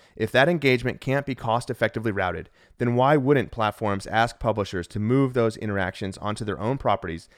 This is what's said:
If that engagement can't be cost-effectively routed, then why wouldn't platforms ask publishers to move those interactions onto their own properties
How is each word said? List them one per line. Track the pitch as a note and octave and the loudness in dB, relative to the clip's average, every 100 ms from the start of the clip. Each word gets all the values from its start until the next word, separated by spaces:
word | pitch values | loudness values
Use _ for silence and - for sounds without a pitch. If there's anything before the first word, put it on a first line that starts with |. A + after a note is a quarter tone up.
| _ - | _ -6
If | A2 | 0
that | B2 C#3+ | 4 4
engagement | F3 C#3+ B2+ B2 - | 4 2 2 0 -6
can't | - C3+ C3+ | -2 -2 -2
be | B2+ | -6
cost-effectively | A#2 A2+ - A#2+ A2 A#2 A2 | -2 -2 -2 -2 -2 0 -2
routed, | G2 F#2 F2 E2 _ _ _ | -2 -2 -4 -10 _ _ _
then | A#2+ A#2+ | -2 2
why | C3 D3+ | 4 4
wouldn't | C3 C#3+ G2+ | 4 2 2
platforms | - G#2+ - G#2+ G2 - | -2 -2 0 -2 -2 -2
ask | A2 A#2+ - | 0 0 0
publishers | A#2+ G#2+ G2 F#2+ E2+ | -2 0 -2 -4 -6
to | G#2 | -4
move | G#2+ C3 C3+ | 2 2 2
those | B2+ A2+ A2 | 2 0 0
interactions | A2 G2+ F#2 - G2 F#2+ | -4 -2 -2 -4 -8 -6
onto | G#2 G#2 | -6 -4
their | G#2 F#2+ | -4 -4
own | G#2+ C#3 | -4 -2
properties | B2+ G2+ F2+ E2 - | 0 0 -2 -8 -12